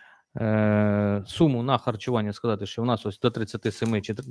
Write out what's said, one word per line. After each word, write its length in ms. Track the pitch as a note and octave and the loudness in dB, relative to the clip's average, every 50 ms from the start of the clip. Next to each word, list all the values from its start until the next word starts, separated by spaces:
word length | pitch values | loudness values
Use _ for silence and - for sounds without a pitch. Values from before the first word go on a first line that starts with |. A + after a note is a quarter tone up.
| - - - _ _ _ - - | -20 -20 -20 _ _ _ -6 -2
е, 880 | A2+ G#2+ A2 G#2+ G#2+ G#2+ G#2 G#2 G#2+ G#2 G#2 G#2 G#2 G2+ G2+ G2+ G2+ - | 0 2 2 4 4 4 4 4 4 4 4 2 2 2 0 -2 -4 -4
суму 360 | - - E3+ D3+ C3 A#2 A#2+ | 0 2 4 4 4 2 0
на 140 | C3+ C3+ A#2+ | 0 0 0
харчування, 560 | - - A2+ G#2 - - B2 A2+ G#2+ G#2 G2+ | 0 -2 -4 -4 -2 -2 0 0 0 -2 -4
сказати, 320 | - - A#2+ G#2+ F#2+ G2+ | -4 -2 -2 -2 -2 -4
що 160 | F#2+ - - | -6 -6 -2
в 40 | A2+ | 0
нас 200 | B2 B2+ C3 - | 0 0 0 -2
ось 140 | G#2+ G2+ - | -4 -4 -2
до 120 | - B2 | -2 -2
тридцяти 400 | - A#2 A2 - - A2+ - A2+ | 0 -2 -4 -6 -6 -4 -4 -4
семи 300 | - - - A2+ A2+ G#2 | -4 -2 -2 0 0 0
чи 140 | G2 - G#2+ G2+ - B2+ | -2 -4 -6 -8 -8 -12